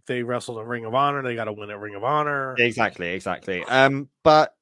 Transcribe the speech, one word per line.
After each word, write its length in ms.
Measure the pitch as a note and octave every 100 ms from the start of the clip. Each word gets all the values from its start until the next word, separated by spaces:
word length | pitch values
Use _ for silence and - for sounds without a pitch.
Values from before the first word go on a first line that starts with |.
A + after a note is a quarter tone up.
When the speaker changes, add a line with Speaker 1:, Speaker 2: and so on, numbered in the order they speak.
| -
Speaker 1:
they 160 | B2
wrestled 340 | A#2 B2 - A2+
at 80 | A2+
Ring 200 | A#2+ A2+
of 100 | B2+
Honor, 260 | C#3+ C#3+
they 140 | C3 A#2
got 120 | A2
a 60 |
win 160 | G#2+ G#2
at 100 | G#2
Ring 140 | G#2
of 100 | G2+
Honor. 520 | A#2 D3+ D3 C#3+ C3+ B2
Speaker 2:
Exactly, 520 | A#2+ A2+ G#2 - F2
exactly. 540 | F#2 F#2+ F2 - F2+ E2+
Um, 440 | B2+ C3+ C#3 C#3 _
but 320 | D#3+ D3+ D3+ -